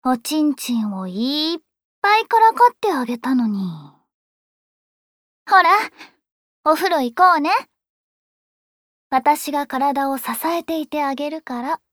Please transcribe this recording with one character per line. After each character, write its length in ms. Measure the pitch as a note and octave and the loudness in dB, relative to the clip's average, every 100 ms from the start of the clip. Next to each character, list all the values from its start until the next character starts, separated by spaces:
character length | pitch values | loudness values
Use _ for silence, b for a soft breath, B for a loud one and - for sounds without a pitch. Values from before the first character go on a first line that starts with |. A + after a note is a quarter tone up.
お 140 | C4 B3+ | -2 -4
ち 240 | - D#4 | -2 0
ん 120 | D4+ | 0
ち 240 | C4+ - A#3 | -2 -4 -4
ん 140 | G#3+ | -4
を 160 | F#3+ F#3+ | -6 -8
い 480 | F#3 B3 D4 D#4 E4 | -4 -4 -2 -4 -6
っ 40 | _ _ _ _ | _ _ _ _
ぱ 160 | G4+ G#4+ | 2 2
い 80 | A4 | 2
か 140 | A4+ | 4
ら 120 | A4 | 4
か 160 | A4+ A#4+ | 6 2
っ 40 | - | 4
て 160 | G#4+ | -2
あ 100 | D4+ | -2
げ 120 | A#3+ A#3+ | -4 -4
た 160 | B3 | 0
の 120 | C4 A3+ | 0 0
に。 440 | G3+ F#3+ D#3 C#3+ _ _ _ _ _ _ _ _ _ _ _ _ _ _ _ - | -2 -6 -8 -16 _ _ _ _ _ _ _ _ _ _ _ _ _ _ _ 2
ほ 80 | F#4+ | 4
ら、 140 | E4+ G4+ - B B B _ _ _ _ | 6 2 0 B B B _ _ _ _
お 100 | D4+ | 0
風 160 | D#4 F4+ | 0 2
呂 100 | E4 | 0
行 140 | B3 | -2
こ 220 | A#3 F4+ E4 | 4 4 4
う 20 | |
ね。 100 | D4 A4 - _ _ _ _ _ _ _ _ _ _ _ _ _ _ | 2 -2 -2 _ _ _ _ _ _ _ _ _ _ _ _ _ _
私 400 | C4 C4+ D4+ - | -2 0 0 -2
が 160 | C#4+ C#4+ | -6 -4
体 440 | C4 C#4 C#4 C#4 | -2 -2 0 -2
を 80 | C4+ | -4
支 60 | - A#3 | -6 -6
え 180 | D#4+ E4+ | -4 -4
て 160 | E4 E4 | -4 -6
い 80 | D4+ | -6
て 160 | D4+ | -4
あ 120 | C#4 | -4
げ 160 | C#4 D4 | -4 -6
る 100 | D#4+ | -8
か 220 | - B3 | -10 -10
ら。 180 | B3+ E4 _ | -8 -8 _